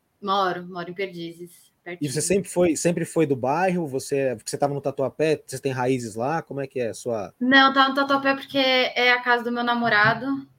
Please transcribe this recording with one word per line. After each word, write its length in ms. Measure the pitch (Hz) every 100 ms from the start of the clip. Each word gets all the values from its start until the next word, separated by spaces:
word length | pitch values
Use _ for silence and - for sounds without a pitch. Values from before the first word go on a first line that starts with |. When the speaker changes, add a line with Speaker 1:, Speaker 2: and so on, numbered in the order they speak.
| _ _
Speaker 1:
Moro, 420 | 202 196 185 175 175
moro 220 | 185 175
em 60 |
Perdizes, 560 | 180 196 175 165 165 175
Speaker 2:
E 340 | - _ _
Speaker 1:
pertinho. 260 | - 175 143
Speaker 2:
você 120 | 131
sempre 260 | - 190 -
foi, 280 | 175 180 143
sempre 280 | 170 175
foi 220 | 160 - 156
do 100 | 131
bairro? 500 | 123 151 190 180 156
Você, 440 | 131 - 139 135 117
porque 120 | -
você 80 | 143
tava 160 | 143
no 80 | 143
Tatuapé, 600 | 135 135 131 - 156 147 -
você 120 | 131
tem 120 | 139
raízes 420 | 127 127 135 117
lá? 260 | 107 127 160
Como 180 | 147 139
é 40 | 135
que 140 | 131
é 80 | 117
a 60 |
sua 400 | 98 123 113 92 -
Speaker 1:
Não, 360 | 247 269 269
tava 160 | 269 269
no 40 |
Tatuapé 400 | 269 277 277 269
porque 220 | 269 - 277
é 560 | 262 254 247 - 247
a 80 | 247
casa 220 | 247 240
do 80 | 233
meu 100 | 240
namorado, 600 | 240 233 233 208 214 226 262 277 -